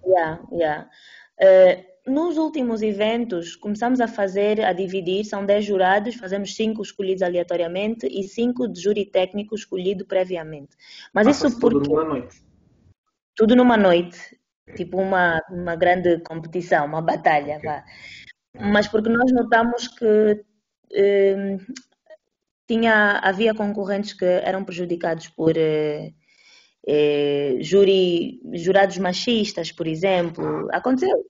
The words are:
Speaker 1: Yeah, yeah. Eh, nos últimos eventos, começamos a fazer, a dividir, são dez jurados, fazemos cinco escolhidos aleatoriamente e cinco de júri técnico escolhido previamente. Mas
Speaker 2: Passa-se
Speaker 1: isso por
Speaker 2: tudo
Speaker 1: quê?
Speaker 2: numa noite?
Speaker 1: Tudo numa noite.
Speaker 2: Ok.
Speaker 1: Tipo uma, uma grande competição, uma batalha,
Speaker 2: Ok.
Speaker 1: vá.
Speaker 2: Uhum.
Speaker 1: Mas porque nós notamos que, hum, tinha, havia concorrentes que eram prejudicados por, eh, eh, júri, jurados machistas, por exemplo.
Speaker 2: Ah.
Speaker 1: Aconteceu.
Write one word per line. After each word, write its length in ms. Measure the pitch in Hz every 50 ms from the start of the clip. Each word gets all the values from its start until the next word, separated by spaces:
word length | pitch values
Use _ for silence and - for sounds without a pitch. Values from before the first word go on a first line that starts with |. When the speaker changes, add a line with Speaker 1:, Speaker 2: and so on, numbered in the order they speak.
| -
Speaker 1:
Yeah, 360 | 180 190 180 165 156 160 165 - -
yeah. 380 | - 170 165 156 147 151 - _ _ _ _ - - - - _ _ _
Eh, 460 | - 190 190 185 185 180 165 - - - - _ _
nos 320 | - 262 285 330 349 320 302
últimos 440 | 320 311 311 311 254 240 226 214 214
eventos, 720 | 214 208 196 214 214 226 240 240 226 190 175 170 170 -
começamos 440 | _ - 208 208 208 240 240 254 254
a 60 | 240 226
fazer, 540 | 220 - 202 196 185 196 202 208 214 208
a 100 | 214 - 185
dividir, 500 | 175 196 180 180 196 180 170 185 196 214
são 200 | 208 - 202 196
dez 200 | 196 202 208 214
jurados, 500 | 202 208 185 185 180 190 208 208 240 226
fazemos 380 | 233 - 185 190 202 196 190 -
cinco 260 | - 220 220 220 220 202
escolhidos 400 | - - _ 202 190 190 185 190
aleatoriamente 840 | 180 175 175 170 170 175 170 175 165 175 185 202 214 226 226 240 254
e 160 | - - 196
cinco 440 | 196 - - 233 240 247 247 254 220
de 120 | 180 175
júri 240 | 170 196 208 202 196
técnico 500 | 190 _ 190 185 185 - 208 208 208 -
escolhido 500 | 214 - _ - 190 180 185 202 180 190
previamente. 680 | _ 196 190 185 185 185 170 160 156 156 147 139 - _ _ _ - - - - - _
Mas 120 | 190 214
Speaker 2:
Passa-se 220 | 240 294 - - 285 233
Speaker 1:
isso 60 | -
por 120 | - 240
Speaker 2:
tudo 100 | 147 143 143
Speaker 1:
quê? 40 | 143
Speaker 2:
numa 140 | 151 151 160
noite? 380 | 160 147 127 123 - - _ _ _ _ _ _ _ _ _ _ _ _ _ _ _ _ _ _ _ _
Speaker 1:
Tudo 200 | - 220 214 254
numa 220 | 247 247 247 240 214
noite. 600 | 202 190 175 175 175 175 - - - - - _ _ _ _ _ _ _
Speaker 2:
Ok. 80 | -
Speaker 1:
Tipo 220 | - 180 170 170 185
uma, 420 | 190 190 190 185 180 175 165 160 156 -
uma 260 | 185 175 175 175 170
grande 440 | 165 180 175 180 185 175 175 170 165
competição, 680 | 170 - 160 165 160 160 - 180 175 - 190 165 147
uma 160 | 143 156 160
batalha, 540 | 160 165 - - - 180 156 147 143 143 147 151
Speaker 2:
Ok. 60 | 151 156
Speaker 1:
vá. 140 | 147 139 - - - - - - - - - - - _ _ _ _ -
Speaker 2:
Uhum. 120 | - 202 208
Speaker 1:
Mas 140 | 208 208 -
porque 220 | - 220 214 226
nós 220 | 226 240 247 262
notamos 560 | 254 247 226 220 233 226 233 240 240 240 240 247
que, 560 | - - 240 220 214 214 214 214 208 208 - _ _ _ _ _ _ _ _ _ -
hum, 640 | - 196 202 202 202 196 196 196 196 196 196 196 190 196 - 269 - _ _ _ _ _ _ - _ _ _ _ _ _ _ _ _ _ _
tinha, 520 | 233 226 226 226 220 214 208 202 202 - -
havia 300 | 190 196 185 226 226 220
concorrentes 580 | 214 214 202 208 208 202 185 202 196 208 208 -
que 120 | - 190
eram 380 | 180 180 180 - - 185 190 196
prejudicados 640 | 196 180 170 180 175 180 170 - 175 165 165 - -
por, 260 | _ - 165 160 160 160
eh, 560 | 160 156 156 151 151 151 147 151 156 156 - _ _ _ _ _ _ _ _ _ _ _ _ _ - -
eh, 720 | 143 147 151 147 147 143 147 143 143 143 143 143 127 123
júri, 800 | - 151 170 196 202 196 196 190 185 180 175 170 175 - - - - - -
jurados 440 | 170 165 175 190 196 196 196 185 180
machistas, 720 | 196 180 180 185 - - 240 220 208 202 - - 165 160
por 160 | - - 170 160
exemplo. 840 | 160 156 175 196 190 180 175 170 165 165 156 151 151 156 - -
Speaker 2:
Ah. 60 | - 175
Speaker 1:
Aconteceu. 480 | - 247 262 262 349 381 381 - 381 -